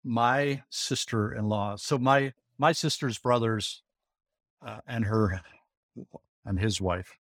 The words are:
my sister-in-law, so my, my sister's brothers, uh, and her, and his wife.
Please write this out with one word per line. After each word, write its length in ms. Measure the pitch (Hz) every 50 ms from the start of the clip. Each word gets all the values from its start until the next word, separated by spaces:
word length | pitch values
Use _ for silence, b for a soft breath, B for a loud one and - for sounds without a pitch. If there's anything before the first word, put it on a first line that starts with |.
| -
my 600 | 131 117 117 120 120 127 139 143 143 139 135 - _
sister-in-law, 1080 | - - - - 135 - - - 123 110 104 110 135 113 107 104 107 104 101 104 101
so 200 | 104 - - 147
my, 360 | 131 123 135 135 139 139 135 - _ _ _ _
my 140 | - 139 160
sister's 460 | 156 - - 151 - - 147 127 107
brothers, 680 | - _ 123 123 120 117 113 110 107 95 - - - _ _ _ _ _ _ _ _ _ _ _ _ _ _ _ _ 147
uh, 140 | 120 110 107 _
and 180 | - 120 117 113
her, 360 | 101 110 110 107 98 92 90 B B B B B _ _ _ _ _ _ 58 - _ - - _ _ _ _ _
and 140 | 107 98 90
his 220 | 104 110 98 -
wife. 360 | 98 92 87 90 90 - - _ _